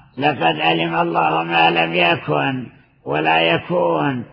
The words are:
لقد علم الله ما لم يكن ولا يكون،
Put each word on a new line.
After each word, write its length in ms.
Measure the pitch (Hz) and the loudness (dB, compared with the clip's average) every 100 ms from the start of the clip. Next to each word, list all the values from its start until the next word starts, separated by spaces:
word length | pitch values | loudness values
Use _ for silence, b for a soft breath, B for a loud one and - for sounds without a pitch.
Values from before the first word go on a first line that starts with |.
| - - | -20 -4
لقد 420 | 143 131 165 156 | -2 0 -2 0
علم 340 | 160 165 165 | 0 0 0
الله 480 | 165 170 170 156 160 | 0 0 0 0 0
ما 280 | 165 170 165 | 0 2 2
لم 240 | 170 165 | 2 0
يكن 720 | 170 175 170 - 147 139 131 113 - _ _ | 2 2 0 -2 -2 -2 -4 -8 -16 _ _
ولا 360 | 131 151 160 160 | -6 -2 0 2
يكون، 840 | 165 170 - 175 175 160 147 127 107 | 2 0 0 0 0 0 0 -2 -8